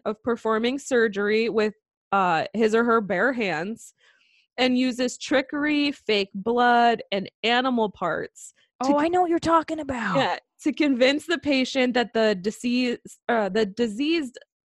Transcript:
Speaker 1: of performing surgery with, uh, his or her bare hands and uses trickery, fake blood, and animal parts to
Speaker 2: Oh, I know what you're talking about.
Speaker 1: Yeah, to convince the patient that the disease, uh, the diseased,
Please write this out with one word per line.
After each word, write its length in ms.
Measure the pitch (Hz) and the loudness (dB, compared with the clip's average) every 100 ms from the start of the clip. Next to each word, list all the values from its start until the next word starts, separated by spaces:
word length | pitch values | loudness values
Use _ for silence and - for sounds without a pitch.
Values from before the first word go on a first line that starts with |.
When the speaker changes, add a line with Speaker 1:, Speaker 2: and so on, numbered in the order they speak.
| 196 | -6
Speaker 1:
of 160 | 214 | -6
performing 560 | 247 240 220 220 240 277 | -6 -4 -2 0 0 -4
surgery 720 | - 247 226 196 208 220 226 | -2 0 2 0 0 0 0
with, 240 | 214 214 - _ _ _ | 0 -2 -4 _ _ _
uh, 340 | 196 180 160 - | 0 2 0 -2
his 200 | 208 214 | 0 2
or 100 | 226 | 2
her 160 | 233 226 | 2 2
bare 320 | 196 180 240 | 0 0 0
hands 600 | 240 196 156 190 226 - _ _ _ _ _ _ - | 0 -4 -4 -6 -10 -16 _ _ _ _ _ _ -2
and 200 | 254 247 | 2 2
uses 400 | 254 240 247 - | 0 0 -4 -4
trickery, 720 | - 269 269 294 294 294 285 | -2 0 0 -4 -2 0 0
fake 400 | 277 - 208 196 | -4 -2 -2 -2
blood, 680 | 196 214 240 240 240 233 226 - | -6 -2 2 4 6 4 2 -4
and 180 | 196 180 - | -6 -6 -4
animal 460 | 220 240 262 240 208 | 0 0 0 0 -2
parts 640 | - 175 160 175 - - _ _ _ | -2 -4 -4 -6 -14 -20 _ _ _
to 100 | 262 | 0
Speaker 2:
Oh, 40 | 294 | 2
I 100 | 320 | 2
know 140 | 359 | 2
what 80 | 349 | 0
you're 100 | 339 | 0
talking 400 | 320 330 302 311 | 2 0 0 -6
about. 360 | 277 254 202 180 | -6 -6 -2 0
Speaker 1:
Yeah, 200 | 208 165 - _ | 0 -2 -10 _
to 100 | 302 | -4
convince 540 | - 302 240 262 294 - | 0 0 4 2 2 -2
the 100 | 339 | -4
patient 560 | 294 269 254 269 254 | 0 0 0 0 0
that 200 | 240 226 | 0 -2
the 220 | 226 220 196 | 0 0 0
disease, 600 | 202 - 247 247 247 - - - - | -4 -6 -2 0 0 -4 -10 -12 -2
uh, 200 | 233 196 | 0 0
the 160 | 208 208 | 0 -2
diseased, 720 | 208 240 208 294 339 254 - - _ | -2 -4 -2 -2 -2 -4 -10 -20 _